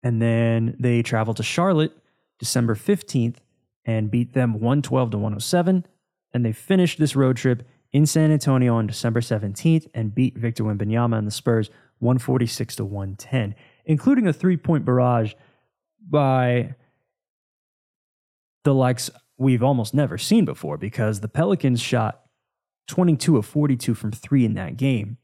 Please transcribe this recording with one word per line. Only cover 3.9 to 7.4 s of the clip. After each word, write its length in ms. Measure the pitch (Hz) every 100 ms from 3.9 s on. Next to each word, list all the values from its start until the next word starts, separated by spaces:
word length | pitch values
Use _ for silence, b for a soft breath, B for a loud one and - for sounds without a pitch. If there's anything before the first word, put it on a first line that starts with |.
| 110 107
beat 200 | 117 120
them 280 | 135 120 107
one 200 | 117 143
twelve 300 | 139 131 120
to 80 | 107
one 160 | 107
oh 60 | 104
seven. 440 | - 175 175 185 - _ _ _ _
And 120 | 120
they 80 | 117
finished 480 | 110 - 190 180 -
this 160 | 151 135
road 200 | 135
trip 300 | 123